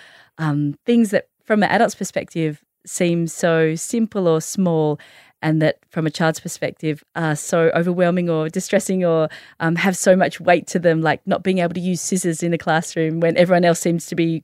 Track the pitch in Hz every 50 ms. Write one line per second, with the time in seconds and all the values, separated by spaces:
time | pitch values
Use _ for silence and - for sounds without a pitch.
0 | - - - - - _ _ - 160 156 143 147 147 147 139 - _ - 240 233
1 | 233 196 202 - - _ _ _ _ - 220 208 190 - - 208 233 208 - -
2 | 196 - - - - - - 170 160 156 151 - _ _ _ _ _ - - -
3 | 185 175 170 170 165 160 - - - 170 165 160 160 160 160 165 - - - 233
4 | 226 - - 208 185 170 160 160 - - - - 185 180 165 160 156 151 151 -
5 | - - - - - _ _ _ - 156 156 156 156 156 - - _ _ - 175
6 | 160 156 - - 170 160 160 - - 170 - - - 131 - _ - 156 147 151
7 | _ _ _ 165 165 156 147 147 - - - 170 160 165 - 165 170 180 175 180
8 | 180 175 180 180 175 170 165 160 156 160 - 190 - - - 196 - - 190 185
9 | 180 170 165 160 156 156 - - - - - _ 165 165 170 170 170 202 185 -
10 | - 208 185 185 180 - - - 165 180 175 175 - - - 180 165 175 160 160
11 | 160 156 139 - - 190 185 - 180 190 190 185 170 170 175 180 175 185 180 165
12 | - - 190 180 - 175 165 - 175 170 170 165 - 180 156 160 160 - - 175
13 | 160 160 160 165 170 165 165 175 180 175 185 175 180 170 165 - - 175 170 165
14 | - - 175 160 170 165 165 160